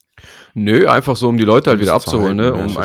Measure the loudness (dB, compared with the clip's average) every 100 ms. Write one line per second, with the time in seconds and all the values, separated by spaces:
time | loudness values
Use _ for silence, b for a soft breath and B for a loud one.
0 | _ _ B B B -6 0 2 4 2
1 | 0 -2 -2 0 2 2 2 0 0 0
2 | -2 -2 -2 -2 -2 -2 -6 -6